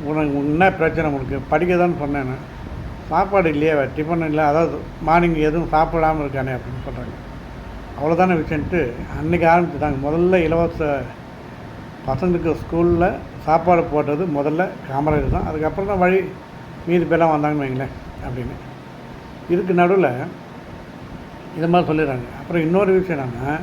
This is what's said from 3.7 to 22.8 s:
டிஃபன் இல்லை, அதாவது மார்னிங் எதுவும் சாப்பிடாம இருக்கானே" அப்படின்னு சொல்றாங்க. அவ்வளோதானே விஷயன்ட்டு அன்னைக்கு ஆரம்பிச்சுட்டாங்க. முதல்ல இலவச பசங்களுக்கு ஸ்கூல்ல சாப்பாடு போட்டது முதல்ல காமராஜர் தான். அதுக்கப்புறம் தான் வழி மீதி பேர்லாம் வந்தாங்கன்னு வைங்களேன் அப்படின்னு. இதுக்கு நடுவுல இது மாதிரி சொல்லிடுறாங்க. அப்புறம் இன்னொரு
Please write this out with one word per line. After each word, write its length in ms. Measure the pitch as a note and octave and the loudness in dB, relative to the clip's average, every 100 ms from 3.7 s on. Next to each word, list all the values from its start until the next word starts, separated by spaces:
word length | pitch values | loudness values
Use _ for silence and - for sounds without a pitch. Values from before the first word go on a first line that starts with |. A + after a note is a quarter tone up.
டிஃபன் 520 | D3+ C3 D3+ D3+ E3+ | 2 0 -2 -2 0
இல்லை, 200 | D#3+ D3+ | 0 2
அதாவது 340 | D3+ D3+ E3 D3 - - | 4 4 2 0 -8 -6
மார்னிங் 320 | D#3+ E3 F3 | 4 4 4
எதுவும் 340 | D#3+ D3+ D#3+ D3+ | 4 2 2 2
சாப்பிடாம 480 | D#3 D#3+ E3+ D#3+ D#3 | 2 2 2 2 2
இருக்கானே" 360 | C#3+ C3+ C3 B2+ | -2 -2 -4 -4
அப்படின்னு 280 | A2+ B2+ - | -6 -8 -8
சொல்றாங்க. 280 | B2+ A#2+ - - - - - - - - - | -8 -10 -12 -14 -14 -14 -14 -14 -14 -12 -4
அவ்வளோதானே 340 | D3 E3+ F#3 | 0 4 4
விஷயன்ட்டு 580 | E3+ - D#3 C#3 F3 B2+ B2 - C#3 | 2 0 -2 0 0 -2 -4 -8 -6
அன்னைக்கு 280 | D#3 E3+ E3 | 0 4 6
ஆரம்பிச்சுட்டாங்க. 480 | E3+ E3+ C#3+ D3 C3+ | 6 4 -2 -2 -2
முதல்ல 300 | C#3+ D#3+ F3 | -2 2 4
இலவச 680 | F#3 D#3+ E3 E3+ E3 D3+ C#3 B2 - - - - - - - - - - | 4 4 2 0 0 -2 -2 -4 -12 -16 -16 -16 -16 -16 -16 -16 -10 -4
பசங்களுக்கு 500 | C3+ F#3 E3+ D#3+ D3 | 0 2 2 0 -2
ஸ்கூல்ல 560 | - E3 E3+ E3+ F3+ A3+ - - | -2 2 4 4 4 0 -10 -8
சாப்பாடு 400 | - E3 F3 E3+ | 2 4 6 4
போட்டது 420 | - D3 C#3+ D3 | 4 0 0 0
முதல்ல 440 | F#3 C#3+ C#3+ D#3 F#3+ - - | 0 0 0 0 -2 -4 -6
காமராஜர் 380 | C3+ D3+ D3+ C3+ | -2 2 2 2
தான். 160 | F3 E3+ | 0 -2
அதுக்கப்புறம் 420 | D#3 D#3 D3+ G3 | -2 -2 -2 -2
தான் 100 | G3 | 2
வழி 220 | F3+ F#3+ E3 - - - - - - | 4 4 0 -8 -16 -18 -16 -12 0
மீதி 180 | F3 | 2
பேர்லாம் 240 | D#3+ E3 E3 | 4 4 4
வந்தாங்கன்னு 360 | D3+ D3+ D3 | 4 2 0
வைங்களேன் 300 | C3+ B2+ C3+ - - - | -2 -4 -6 -10 -14 -12
அப்படின்னு. 320 | C#3 B2 A#2 - - - - - - - - - - | -8 -6 -8 -10 -14 -16 -18 -18 -16 -16 -16 -16 0
இதுக்கு 260 | F3 F#3 | 0 2
நடுவுல 360 | F3 F3 G3 D#3 B2 E3 - - - - - - - - - - - - E3 | 4 6 6 4 0 -6 -10 -16 -18 -16 -16 -16 -16 -16 -14 -14 -16 -12 -4
இது 120 | E3 | 2
மாதிரி 300 | F3 D#3 D#3 | 4 4 2
சொல்லிடுறாங்க. 260 | D3 C3 A#2+ - | 0 -2 -6 -12
அப்புறம் 220 | - E3+ | -4 0
இன்னொரு 360 | D#3+ F3+ | 2 2